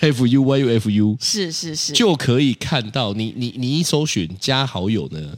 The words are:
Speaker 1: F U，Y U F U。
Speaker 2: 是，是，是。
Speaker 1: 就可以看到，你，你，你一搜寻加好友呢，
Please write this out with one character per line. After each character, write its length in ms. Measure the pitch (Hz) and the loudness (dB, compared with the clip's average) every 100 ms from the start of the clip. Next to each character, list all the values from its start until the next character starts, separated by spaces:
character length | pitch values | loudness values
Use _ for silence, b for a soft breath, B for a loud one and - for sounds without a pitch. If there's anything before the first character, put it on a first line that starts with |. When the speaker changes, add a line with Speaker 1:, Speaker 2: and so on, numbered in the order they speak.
Speaker 1:
F 260 | 156 127 123 | 2 4 4
U，Y 320 | 135 135 139 | 4 4 2
U 100 | 131 | 4
F 200 | 117 107 | 2 2
U。 260 | 104 104 117 | 2 2 2
Speaker 2:
是， 320 | - 208 180 | -2 -4 -4
是， 240 | 160 170 156 | -6 -8 -6
是。 180 | - | -2
Speaker 1:
就 220 | 147 226 156 | 2 2 2
可 240 | - 123 | 2 2
以 140 | 143 | 2
看 380 | 117 - 143 107 | 0 -2 -4 -2
到， 220 | 135 113 | -4 -4
你， 200 | 101 110 - | -2 -4 -4
你， 200 | 120 123 | -6 -4
你 220 | 123 147 | -2 -2
一 20 | |
搜 240 | 170 151 151 | 0 0 0
寻 240 | - 80 92 | -2 -4 -4
加 280 | - 131 135 | -2 0 -2
好 200 | 95 95 | -2 -2
友 160 | 110 69 | -2 -4
呢， 280 | 78 73 | -8 -10